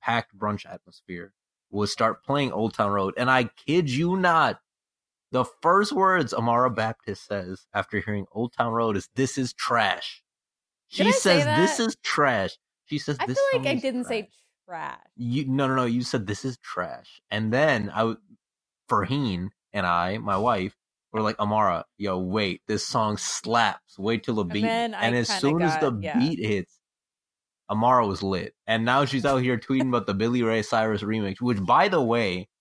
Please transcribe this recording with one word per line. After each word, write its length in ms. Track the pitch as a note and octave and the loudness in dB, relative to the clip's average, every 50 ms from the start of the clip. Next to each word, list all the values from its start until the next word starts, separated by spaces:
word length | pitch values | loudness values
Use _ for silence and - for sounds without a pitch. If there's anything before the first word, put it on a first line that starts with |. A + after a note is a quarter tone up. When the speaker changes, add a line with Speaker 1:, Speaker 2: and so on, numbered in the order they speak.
Speaker 1:
packed 340 | - B2 A#2 A#2 - - G2+ | -4 -2 -2 -2 -2 -6 -8
brunch 340 | G2 G#2+ G#2 G#2 G2 - - | -6 -4 -4 -4 -6 -8 -12
atmosphere, 600 | F2+ - _ F2+ - _ _ - F2+ F2 E2+ G2 _ _ _ _ _ _ _ _ | -18 -18 _ -20 -20 _ _ -14 -14 -12 -14 -16 _ _ _ _ _ _ _ _
was 200 | G2 G2+ G#2 G2+ | -4 -2 -2 -2
start 320 | - - A2+ A2+ - - | 0 0 0 0 0 -2
playing 300 | _ - C#3 C#3+ C#3 A#2 | _ -2 0 0 0 -2
Old 220 | - G#2 A2+ G#2+ - | -2 -2 -2 -2 0
Town 160 | - G#2+ G2+ | 0 0 0
Road. 240 | G2+ G2+ F#2+ F#2+ - | 0 0 0 0 -2
And 140 | - B2 B2+ | 0 2 2
I 140 | C3 B2+ A#2+ | 2 2 2
kid 440 | A2 - - - C#3 D#3 F3+ E3 C3+ | 0 -6 -8 -4 0 0 2 2 0
you 300 | B2 C#3+ E3+ F3 F#3 F#3+ | 0 0 0 0 0 2
not, 420 | F#3 F3 E3 D#3+ C#3+ A#2 G2 - _ _ _ _ _ _ _ _ _ _ _ _ _ _ | 2 2 4 4 2 2 0 -4 _ _ _ _ _ _ _ _ _ _ _ _ _ _
the 140 | C3 B2+ B2 - - _ | -2 -2 -2 -2 -4 _
first 300 | - E3 F#3 G3 G#3 G3+ | 2 4 4 4 4 2
words 420 | D4 F#3 F#3+ F#3 F#3 F3 C#3 A2+ - | 2 2 4 4 4 4 2 0 0
Amara 340 | A2+ A#2 A#2 A#2 A#2+ B2+ B2+ | 0 2 2 4 4 2 2
Baptist 580 | G#2+ A2+ A2 A2+ A#2 - _ G#2+ G2 - - | 2 0 -2 -2 -4 -6 _ -10 -10 -10 -8
says 400 | - G#2 G2 F2+ F2+ F#2+ - _ _ | -6 -6 -6 -6 -8 -10 -12 _ _
after 280 | - G2+ F#2+ - G#2+ G2+ | -4 -4 -4 -2 -4 -4
hearing 260 | - A2 G#2 G2+ F#2+ - | -2 -2 -4 -4 -6 -6
Old 220 | - G#2+ B2 A#2+ | -6 -6 -6 -4
Town 220 | - - A#2+ A#2 A2+ | -2 -2 -2 0 0
Road 200 | A#2 A2+ A2+ G#2 | 0 0 0 0
is, 140 | F#2 - - _ | -2 -4 -4 _
"This 240 | B2 C3+ B2 - C#3 | -2 -2 -2 -2 -4
is 160 | B2+ A#2+ - | -4 -4 -6
trash." 680 | - - - A#2+ A#2 G#2 F#2+ F2+ - - - - - _ _ _ _ _ _ _ _ _ _ _ _ _ _ | -6 -4 0 2 2 2 2 0 -2 -6 -12 -14 -16 _ _ _ _ _ _ _ _ _ _ _ _ _ _
She 160 | - - F#3+ | -2 2 4
Speaker 2:
Did 20 | |
I 40 | D#4+ | 4
say 280 | C5 B4+ - - - - | 4 4 4 4 4 4
Speaker 1:
says, 160 | - - - | 4 4 4
"This 200 | D#3+ F3+ G#3+ - - | 4 4 4 2 0
Speaker 2:
that? 40 | A#3 | -2
Speaker 1:
is 100 | A3 - - | -2 -4 -6
trash." 560 | - - - D#3 D3 C3+ A#2+ G2+ F#2+ E2+ - - _ _ _ _ _ | -6 -2 0 2 2 4 2 2 0 -2 -4 -10 _ _ _ _ _
She 140 | - D3+ C#3+ | -8 -6 -4
says, 180 | - C#3+ D3 - | -4 -4 -4 -2
Speaker 2:
I 40 | - | -4
Speaker 1:
"This 140 | - - - | -2 0 0
Speaker 2:
feel 220 | C#5 C#5 C5+ A#4 | 2 2 0 0
like 60 | C4+ | 0
Speaker 1:
song 60 | C4+ | -2
Speaker 2:
I 40 | D4 | -2
Speaker 1:
is 40 | A#3+ | -2
Speaker 2:
didn't 240 | C4+ C4 A#3 B3 A#3+ | -2 -4 -4 -4 -4
say 160 | - A#3+ G#3+ | -4 -6 -6
Speaker 1:
trash." 120 | G#3 - _ _ _ _ _ _ _ F#3 | -6 -10 _ _ _ _ _ _ _ -14
Speaker 2:
trash. 380 | F3 D#3+ D3+ C#3 - - _ _ _ | -12 -12 -10 -12 -12 -14 _ _ _
Speaker 1:
You, 300 | - A#2+ A#2 B2 D3 C#3 | -8 -4 -2 -2 -2 0
no, 200 | C3 C3 C#3+ C#3 | 0 0 0 0
no, 100 | C3 C3 | 0 2
no. 80 | C3 B2 | 0 0
You 160 | A#2+ A#2 B2 | 0 0 -2
said, 240 | A#2+ - - A#2+ F#2+ | -2 -2 -4 -4 -4
"This 180 | G2+ G2+ - - | -4 -6 -6 -6
is 140 | C3 B2 - | -8 -8 -10
trash." 640 | - - - F2+ F2+ D2 B1+ B1 - - - - _ _ | -12 -10 -6 -6 -6 -6 -8 -14 -16 -20 -20 -20 _ _
And 200 | G2+ G#2+ A2 G#2+ | -4 -2 0 0
then 380 | A#2+ C3+ D3+ D#3 C3 G#2+ G#2 G2 | 2 2 4 4 2 2 -2 -2
I 120 | - G#2+ | -2 0
w-, 180 | A2+ A2+ G#2+ - _ _ A2+ _ _ _ _ _ _ _ _ _ _ - | 0 0 -2 -6 _ _ -20 _ _ _ _ _ _ _ _ _ _ -2
Farheen 580 | B2 G#2 F#2+ G2 C3+ D3 C#3 A2 F#2 F2 F2+ G#2+ - _ _ _ | 0 0 0 0 0 -2 0 -2 -2 -4 -4 -8 -10 _ _ _
and 140 | - G2+ F2+ | -6 -2 0
I, 320 | F2 F2 E2+ F2 F#2 G#2+ A2 | 2 2 2 0 0 -2 -4
my 180 | - G2+ G2 | -2 -2 0
wife, 400 | F#2+ A2 B2 A2+ F#2+ F#2 - - _ _ _ _ _ _ _ | 0 2 2 2 0 0 -4 -6 _ _ _ _ _ _ _
were 100 | - A2 | -4 -2
like, 180 | G#2+ G#2+ A2 - | -2 -2 -2 -2
"Amara, 460 | G#2+ G#2 G#2+ G#2+ G#2 F#2+ E2+ E2 - - _ | -2 0 2 2 2 2 2 0 -4 -8 _
yo, 220 | - G2+ G2 F#2 F#2 | -6 -4 -4 -2 -2
wait, 440 | F#2 F2+ G2 G#2+ G#2 F#2+ F2 - _ - | -2 -2 -2 -2 -2 -2 -4 -6 _ -4
this 180 | G#2+ G2+ - | -4 -4 -4
song 300 | - - A#2+ A2 G#2+ G#2 | -2 -2 0 0 0 -2
slaps. 840 | - - - - - - A2 A#2 A#2 A2+ G2+ F2+ - _ _ _ - | -4 -6 -6 -8 -6 -4 0 2 2 2 2 0 -4 _ _ _ -6
Wait 240 | F#2+ A3 A#3 A3 | -2 -2 -2 -2
till 140 | - C3 A2+ | -2 -2 -2
the 60 | G#2+ | -2
Speaker 2:
And 100 | G2 E2+ | -2 -2
Speaker 1:
beat." 100 | G3 G#3 | -2 -2
Speaker 2:
then 320 | A3 A3+ A3+ A#3 A#3 A3+ A3 | 0 0 0 -2 -2 -4 -4
I 120 | F#2 A2 | -4 -2
Speaker 1:
And 100 | A#2 A#2+ | 0 0
as 120 | B2 A2+ A2+ | 0 0 -2
Speaker 2:
kinda 120 | G#2 F#2 | -2 0
Speaker 1:
soon 220 | C#3 C#3+ D#3 E3+ | 0 0 2 2
as 140 | E3+ D#3+ D#3+ D#3 | 2 0 0 0
the 120 | D#3 C3+ | 0 -2
Speaker 2:
got, 120 | A#2 G2+ | -2 -4
yeah. 160 | G2+ G2+ - A#2+ | -4 -4 0 0
Speaker 1:
beat 200 | B2+ D#3+ E3 E2 | 0 0 0 -2
hits, 420 | G#2+ G#2+ G#2 F#2+ F2 - _ _ _ _ _ _ _ _ _ _ _ _ _ _ _ _ _ _ _ - | -2 -2 -2 -2 -4 -6 _ _ _ _ _ _ _ _ _ _ _ _ _ _ _ _ _ _ _ -4
Amara 380 | G#2 G#2+ A#2 B2 B2+ B2 A2+ | -2 2 4 4 4 4 4
was 160 | G2+ F#2 - | 2 0 -2
lit. 320 | G2 F#2+ F#2+ F2 F2 - - _ _ | -2 -2 -2 -2 -4 -8 -12 _ _
And 180 | A2+ A2+ A2 A2+ | -2 0 0 2
now 200 | A#2+ B2+ C#3 C#3+ | 2 2 2 2
she's 200 | B2+ C#3 C3 A#2 | 0 0 0 0
out 180 | C#3 C3+ C3 | 2 2 2
here 160 | B2 B2+ B2 A2 | 2 0 0 -2
tweeting 300 | - - C3+ C3 C#3 B2+ | -2 -2 0 0 2 2
about 180 | A#2+ A#2 F#2+ | 0 0 0
the 80 | G#2 G2 | -2 -2
Billy 300 | G2 A2 A#2+ B2 B2 A#2 | 0 0 0 2 2 2
Ray 180 | A2+ A2 A2 | 2 2 0
Cyrus 400 | G#2 - A#2+ A2+ A2 A2 G#2+ G2+ | 0 0 0 0 2 2 0 -2
remix, 380 | G2+ G#2 A2 A2 G2+ G2 F#2 - | -2 -2 -2 -2 -2 -4 -4 -2
which, 240 | B2 B2 A#2+ G2+ F#2 | -2 -2 0 0 2
by 240 | E3 - D#3 F#3+ G#3 | 4 4 4 4 4
the 120 | F#3+ D#3 | 4 2
way, 480 | B2+ A2+ A#2 A#2+ A2 F#2+ F2+ F2+ F#2+ - _ _ | 2 2 2 2 2 0 -2 -4 -6 -10 _ _